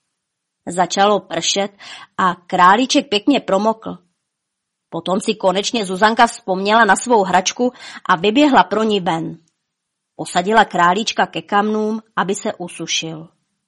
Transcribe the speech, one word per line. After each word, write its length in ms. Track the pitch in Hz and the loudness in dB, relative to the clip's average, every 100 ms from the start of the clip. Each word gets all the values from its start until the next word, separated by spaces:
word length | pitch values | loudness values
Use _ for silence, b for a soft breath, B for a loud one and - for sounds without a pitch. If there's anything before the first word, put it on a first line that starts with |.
| _ _ _ _ _ _ - | _ _ _ _ _ _ -12
Začalo 540 | 175 175 - 202 202 | -4 -2 2 2 2
pršet 520 | 196 165 - 190 196 _ B B B - | -2 -8 -4 -4 -4 _ B B B -2
a 160 | 185 | -2
králíček 760 | 175 _ 185 180 208 254 294 214 | -2 _ 4 6 6 2 0 0
pěkně 320 | 208 208 262 | -2 0 -2
promokl. 580 | - 190 214 220 - 175 _ _ _ _ _ _ _ _ _ | 0 -2 0 -4 -8 -16 _ _ _ _ _ _ _ _ _
Potom 320 | 165 165 185 | -10 -4 -4
si 140 | - | -2
konečně 520 | 180 190 180 202 240 190 | 0 0 0 -2 -6 -6
Zuzanka 400 | 185 214 220 - | 0 0 4 2
vzpomněla 580 | - - 185 196 220 | 0 -6 -4 0 2
na 120 | 220 190 | 4 2
svou 260 | - 240 | 2 0
hračku 500 | 185 196 190 - 247 B B B - | 2 0 0 -2 -4 B B B -2
a 80 | 185 | 0
vyběhla 480 | 196 220 294 262 | 2 2 4 4
pro 180 | 180 202 | 2 0
ní 180 | 220 208 | 0 -2
ven. 380 | 180 160 160 165 _ _ _ _ _ _ _ - | -2 -4 -6 -12 _ _ _ _ _ _ _ -14
Posadila 480 | 156 180 180 214 | -6 -4 2 2
králíčka 600 | 196 180 175 185 226 - 190 | 2 2 2 2 -2 -4 -4
ke 160 | - | -4
kamnům, 600 | - 202 214 214 214 220 - - | -4 -2 -2 -2 -4 -6 -8 -6
aby 180 | 180 | -4
se 200 | 196 220 | -4 -6
usušil. 760 | - 175 - 165 - 160 156 160 _ _ _ | -8 -12 -12 -8 -6 -8 -12 -18 _ _ _